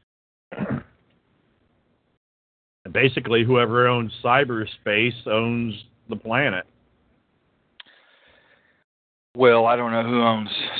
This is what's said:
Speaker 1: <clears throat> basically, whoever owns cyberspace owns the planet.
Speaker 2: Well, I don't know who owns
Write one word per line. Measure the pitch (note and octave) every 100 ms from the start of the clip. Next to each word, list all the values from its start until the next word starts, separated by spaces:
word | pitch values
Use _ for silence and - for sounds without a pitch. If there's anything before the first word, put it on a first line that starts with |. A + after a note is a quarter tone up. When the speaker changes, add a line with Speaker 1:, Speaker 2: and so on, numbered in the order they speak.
| _ _ _ _ _
Speaker 1:
<clears throat> | - - - - _ _ _ _ _ _ _ _ _ _ _ _ _ _ _ _ _ _ _ -
basically, | F#2 C3 C3 A#2 A2+
whoever | A#2 B2+ A#2 A#2+ B2
owns | B2 A2+ -
cyberspace | A#2+ B2+ C#3 A#2 G#2+ - A2 G#2 A#2+ A#2+ -
owns | A2 A#2 A#2+ A#2 G2+ - _ -
the | G#2+
planet. | A2 A#2 C#3 F#2 - _ _ _ _ _ _ _ _ _ _ - - _ _ _ _ _ _ _ _ _ _ _ _ _ _ A#2+
Speaker 2:
Well, | B2+ A#2 A2+
I | A#2+
don't | A#2+
know | A2+
who | A2+ A#2+
owns | A#2 A2 G#2 - - -